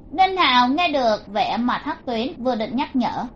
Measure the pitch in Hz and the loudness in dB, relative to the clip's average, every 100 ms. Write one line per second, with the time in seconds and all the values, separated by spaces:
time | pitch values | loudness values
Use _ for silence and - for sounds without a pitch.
0 | - 302 381 370 302 247 247 302 349 285 | -6 2 2 4 4 4 4 2 0 2
1 | 240 208 - 208 175 190 240 208 285 - | 2 0 -2 -2 -2 0 -2 -2 -4 -8
2 | - 233 254 330 247 233 220 233 294 262 | -6 -4 -4 -4 -4 -2 -2 -4 -2 -2
3 | 214 123 240 | -2 -4 -8